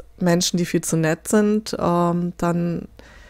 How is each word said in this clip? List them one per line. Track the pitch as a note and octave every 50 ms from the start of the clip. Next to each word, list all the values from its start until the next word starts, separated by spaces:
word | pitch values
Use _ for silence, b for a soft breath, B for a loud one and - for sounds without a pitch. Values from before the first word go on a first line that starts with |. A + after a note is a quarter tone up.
| - - - -
Menschen, | F#3 F3 E3+ F3 - - - E3+
die | F3
viel | - - E3
zu | - - E3 E3
nett | D#3+ D#3 D#3+ - - -
sind, | - G#3+ G#3 G#3 G#3+ G#3+ A3 - - -
ähm, | - F3 F3 F3 F3 F3 F3 F3 F3 F3 - -
dann | F3 F3 E3+ F3 E3+ F3 E3 - - - - b b b b b b b